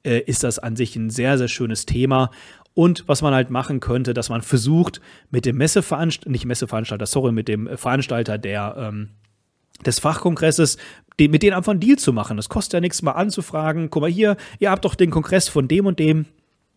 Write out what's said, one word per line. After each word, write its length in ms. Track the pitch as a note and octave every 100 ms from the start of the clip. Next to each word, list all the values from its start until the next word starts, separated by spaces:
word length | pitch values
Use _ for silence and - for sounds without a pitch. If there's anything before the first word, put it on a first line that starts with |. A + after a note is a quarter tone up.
äh, 140 | - A#2
ist 240 | - A2+
das 140 | B2 -
an 180 | A#2 A2+
sich 200 | A#2 A#2
ein 140 | A2
sehr, 280 | B2 C3 C3+
sehr 100 | A#2+
schönes 380 | - A#2 A2 -
Thema. 440 | A#2 C3+ C3 B2 - - - _
Und 300 | - E3+ E3 -
was 140 | C#3+
man 140 | D3+
halt 160 | C3 B2+
machen 300 | B2+ C3 C3
könnte, 340 | - B2 B2
dass 160 | A#2 -
man 100 | A#2
versucht, 600 | - B2+ B2 E3 E3+ - - - -
mit 140 | B2
dem 140 | B2 C3
Messeveranst-, 720 | D#3 G#3 - D3+ E3 - -
nicht 180 | B2 B2
Messeveranstalter, 600 | B2 A#2+ A2 A2+ G#2 G#2
sorry, 260 | C#3+ C3
mit 160 | A2+ G#2+
dem 200 | G#2+ A2+ C3
Veranstalter 600 | B2+ C3+ C3 A#2+ A2 G#2+
der, 360 | G2+ G#2 G#2 C3+
ähm, 320 | A2 G#2 G#2 _ _ _ _ _ _ -
des 140 | - -
Fachkongresses, 800 | D3+ D#3+ F3+ D#3 D#3+ D3+ D3+ - - - _ -
den, 100 | D3
mit 120 | D#3+
denen 120 | G3+
einfach 180 | F#3 G3
einen 80 | F#3+
Deal 180 | G#3+ C#4
zu 140 | -
machen. 240 | A2+ G#2 G#2+
Das 120 | -
kostet 260 | A3 -
ja 60 | E3+
nichts, 220 | F3 -
mal 100 | D3+
anzufragen. 800 | D#3+ G3+ G3 - D#3 D#3 D#3+ D#3+
„Guck 120 | D#3
mal 80 | D#3
hier, 260 | F3 G#3 G3+ - -
ihr 120 | G3+
habt 140 | F#3+
doch 100 | F#3+
den 160 | - F3
Kongress 380 | D#3 - F#3 -
von 200 | D3+ C3
dem 160 | F3 G3
und 120 | E3+
dem. 280 | D#3 D#3 D3+ _ _ _ _